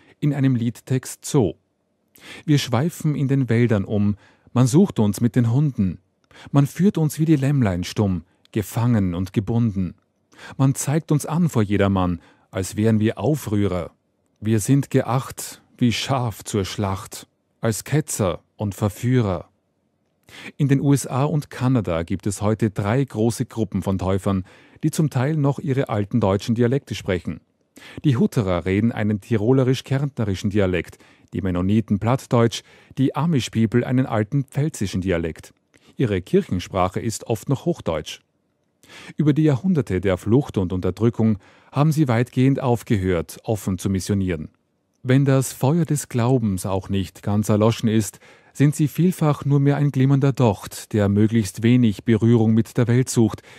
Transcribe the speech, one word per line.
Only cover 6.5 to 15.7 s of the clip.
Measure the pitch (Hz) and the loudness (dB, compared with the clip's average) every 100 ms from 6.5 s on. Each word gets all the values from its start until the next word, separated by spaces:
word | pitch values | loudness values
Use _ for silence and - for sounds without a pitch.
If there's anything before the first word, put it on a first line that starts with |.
Man | 139 143 | 0 0
führt | - 196 165 | 2 0 2
uns | 151 - | -2 -2
wie | 160 | 0
die | 151 | 2
Lämmlein | 135 139 104 87 | 2 0 0 0
stumm, | 85 - 101 87 - _ _ | -4 -2 0 -2 -6 _ _
gefangen | 110 - 117 123 113 92 | -6 -4 -2 0 2 0
und | 85 92 | -2 -4
gebunden.“ | 117 95 117 117 98 87 - _ _ _ - - - | -4 -2 0 0 -2 -6 -8 _ _ _ -20 -16 0
Man | 135 - | 0 0
zeigt | - 156 - | -2 -2 0
uns | 151 - | -2 0
an | 156 165 | 0 0
vor | 120 | 0
jedermann, | 101 101 98 95 90 85 _ _ _ | 0 2 2 2 0 -4 _ _ _
als | 95 92 104 | -8 -6 0
wären | 110 107 | 2 2
wir | 107 - | 0 0
Aufrührer. | 110 156 101 104 98 87 76 _ _ _ _ _ | -2 -2 -2 0 0 -2 -8 _ _ _ _ _
Wir | 107 113 | 0 0
sind | - 139 - | 4 2 2
geacht | 135 - 127 - - - - _ | 0 0 -2 -4 -12 -14 -16 _